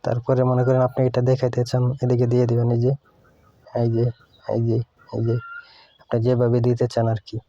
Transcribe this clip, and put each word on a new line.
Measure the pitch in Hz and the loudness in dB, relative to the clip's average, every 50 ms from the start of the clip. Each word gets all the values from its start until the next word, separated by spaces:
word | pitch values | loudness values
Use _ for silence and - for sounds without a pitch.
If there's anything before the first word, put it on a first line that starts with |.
| - | -2
তারপরে | - 123 123 - - 135 127 127 127 | -2 -4 -4 -2 0 0 2 2 2
মনে | 127 127 123 | 2 2 2
করেন | 131 131 127 127 | 2 2 2 2
আপনি | 123 - - 131 127 | 0 0 0 -2 0
এটা | 120 127 123 131 | 0 0 2 2
দেখাইতে | 131 131 - 123 113 123 120 - | 2 2 0 -2 0 -2 -2 -2
চান, | - 127 123 123 135 - 127 | 0 0 0 -2 -2 -2 -2
এদিকে | 123 123 120 127 120 123 | 0 0 2 2 2 2
দিয়ে | 123 123 120 | 2 2 2
দিবেন, | 120 120 117 120 120 | 0 0 2 0 0
এই | 117 120 | 2 2
যে, | 127 143 - _ _ _ _ _ _ _ _ _ _ _ _ _ - - 120 | 0 -2 -2 _ _ _ _ _ _ _ _ _ _ _ _ _ -10 -4 -2
এই | 117 117 113 | 0 0 0
যে, | 113 120 123 - _ - _ _ _ _ - 107 | 0 0 -2 -4 _ -20 _ _ _ _ -4 -2
এই | 117 117 | -2 0
যে, | 117 113 120 117 _ _ _ - - - | 0 0 -2 -2 _ _ _ -18 -10 -6
এই | 113 113 | -4 -2
যে, | 117 117 120 - - - - - - - - - _ _ _ | -2 -2 -2 -4 -10 -18 -18 -20 -20 -20 -20 -20 _ _ _
আপনি | - _ - 117 113 | -10 _ -4 0 2
যেভাবে | 123 127 120 123 117 120 123 117 | 2 2 2 2 2 2 2 2
দিতে | 123 120 120 127 120 - | 0 0 0 -2 -2 0
চান | 120 113 113 110 | -2 0 0 -2
আর | 104 _ | -4 _
কি। | - - 123 _ | -10 -14 -14 _